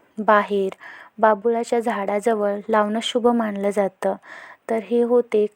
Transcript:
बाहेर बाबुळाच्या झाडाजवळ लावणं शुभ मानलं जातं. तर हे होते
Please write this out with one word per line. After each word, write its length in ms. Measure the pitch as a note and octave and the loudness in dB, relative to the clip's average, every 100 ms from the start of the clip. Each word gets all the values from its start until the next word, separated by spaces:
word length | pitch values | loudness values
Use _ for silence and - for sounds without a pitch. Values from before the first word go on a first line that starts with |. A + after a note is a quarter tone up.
| _ - | _ -4
बाहेर 580 | G#3 G#3 G3 G3+ F#3+ - - - - - | 4 4 4 -2 -2 -6 -16 -20 -20 0
बाबुळाच्या 600 | A3 G#3+ A#3 A#3 A#3 A#3+ | 2 2 0 -2 0 -2
झाडाजवळ 800 | A#3 G3+ G3 G#3 G3+ A3 G#3 G3+ G3+ | 0 -2 -2 -2 0 0 0 -4 0
लावणं 300 | A3 G#3 G#3+ | 0 2 -2
शुभ 240 | - B3 A3+ | -4 0 2
मानलं 420 | A#3+ A3 G3+ G3+ | 0 -2 -2 -2
जातं. 460 | G3+ G3 - G3 G3 - - - - - | 0 -2 -2 -4 -4 -10 -20 -20 -20 -6
तर 100 | A3+ | -6
हे 180 | G3+ A#3+ | -2 0
होते 440 | A#3+ B3 A#3+ G#3+ G#3 | 2 2 2 0 0